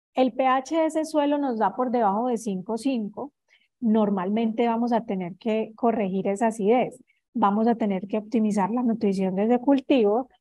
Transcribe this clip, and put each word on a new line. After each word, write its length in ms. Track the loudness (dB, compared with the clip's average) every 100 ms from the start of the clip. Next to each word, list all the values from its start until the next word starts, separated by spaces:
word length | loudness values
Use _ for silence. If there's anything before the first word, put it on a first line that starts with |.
| _
el 200 | 0 0
P 120 | 2 2
H 300 | 0 0 0
de 120 | 0
ese 180 | 0 -2
suelo 320 | 0 0 0
nos 200 | -2 0
da 200 | -2 0
por 140 | -2
debajo 360 | 2 2 0 -2
de 100 | -2
cinco 400 | -4 -6 -6 -4
cinco, 540 | -2 -2 -4 -10 -14 -16 _ _ _ _
normalmente 880 | 0 2 2 0 -2 -2 -2 0 0
vamos 240 | 0 0
a 140 | -2 -2
tener 320 | -6 -6 -6
que 340 | -4 -2 -4 -2
corregir 520 | 0 0 -2 -2 -2
esa 200 | 0 -2
acidez. 520 | 0 2 2 2 -6 _ _ _
Vamos 340 | 0 2 2 2
a 80 | 2
tener 300 | 0 -2 -4
que 120 | -6
optimizar 520 | -2 0 2 0 0
la 140 | 0
nutrición 520 | -2 0 0 0 -2 0
de 100 | 2
ese 140 | 2
cultivo 680 | 2 0 2 2 4 2 -2 _